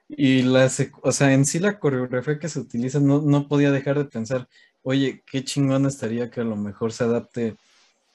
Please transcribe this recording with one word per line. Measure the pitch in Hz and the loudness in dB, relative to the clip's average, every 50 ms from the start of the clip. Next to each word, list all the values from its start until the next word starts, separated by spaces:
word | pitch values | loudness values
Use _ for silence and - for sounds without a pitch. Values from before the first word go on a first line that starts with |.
| _ - | _ -14
Y | - - 147 131 131 131 123 | -4 0 2 4 4 4 4
la | 127 131 131 131 | 4 4 4 4
sec-, | 127 - - 131 - - - | 4 2 -2 -4 -6 -6 -4
o | - 135 | -2 -2
sea, | 120 - 143 139 135 | 2 2 4 4 4
en | 135 139 | 4 2
sí | - - 170 | 2 0 0
la | 190 208 202 - | 0 -2 -2 0
coreografía | - 147 131 127 127 123 127 127 120 151 147 147 | -2 -2 0 -2 -2 -4 -4 -4 -4 -4 -4 -6
que | 175 160 | -6 -8
se | - 143 | -8 -8
utiliza, | 113 - - 117 123 131 143 147 | -10 -6 -6 -4 -4 -2 0 2
no, | 143 139 139 147 | 2 4 2 2
no | 156 147 143 143 143 | 2 2 2 2 2
podía | 143 147 143 143 143 | 0 2 2 2 2
dejar | 139 135 135 143 139 | 2 0 -2 -2 -2
de | 147 143 | -2 -4
pensar, | 143 - 113 113 113 131 127 131 - _ _ _ _ _ _ - | -4 -6 -8 -6 -4 -6 -6 -6 -10 _ _ _ _ _ _ -6
"Oye, | 131 135 139 135 131 - - _ | -2 0 0 0 0 -4 -8 _
qué | - - 135 131 | -8 -8 -6 -6
chingón | - - 143 139 135 135 135 139 | -4 -2 0 0 2 2 2 2
estaría | 135 139 - 123 110 113 117 120 117 | 0 -2 -4 -6 -4 -4 -4 -6 -6
que | - 123 | -6 -6
a | 117 | -4
lo | 113 107 | -4 -4
mejor | 104 104 104 101 - 117 110 110 | -6 -6 -8 -6 -6 -6 -4 -2
se | - 123 | -2 -2
adapte | 113 117 120 - - - 120 117 110 101 - _ _ _ _ _ _ _ _ _ _ | 0 0 -2 -4 -6 -6 -4 -4 -4 -6 -10 _ _ _ _ _ _ _ _ _ _